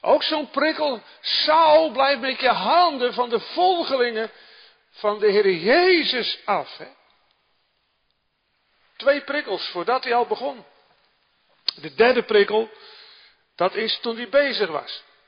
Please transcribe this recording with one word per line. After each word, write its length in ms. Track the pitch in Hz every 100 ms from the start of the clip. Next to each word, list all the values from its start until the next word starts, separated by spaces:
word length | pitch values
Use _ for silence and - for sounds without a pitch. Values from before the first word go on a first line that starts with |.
Ook 220 | - 285
zo'n 260 | - 311 294
prikkel: 520 | - 302 302 302 240 - -
"Saul, 680 | - - - 311 320 302 320
blijf 280 | 240 269 277
met 200 | 262 254
je 100 | 254
handen 640 | 196 190 320 349 277 247
van 160 | 220 247
de 100 | 226
volgelingen 920 | - 302 359 349 320 269 240 220 220 - - - - _ _
van 280 | - 208 208
de 80 | 208
Heer 240 | 202 196
Jezus 880 | 180 175 302 370 349 277 254 214 - -
af", 320 | 190 135 -
hè. 100 | 254 _ _ _ _ _ _ _ _ _ _ _ _ _ _ _ _ _ _ _ _ _
Twee 260 | 233 285
prikkels 460 | - 285 262 185 -
voordat 360 | 180 175 247
hij 120 | 254 233
al 100 | 240
begon. 400 | 208 262 254 - _ _ _ _ _ _ _ _ _ - -
De 180 | 156
derde 300 | 135 226 240
prikkel, 460 | - 208 202 214 220 - - - - - _ _ _ -
dat 200 | 180 202
is 240 | 226 -
toen 160 | 233 226
hij 140 | 240
bezig 400 | 277 285 220 190
was. 340 | 147 - - _ _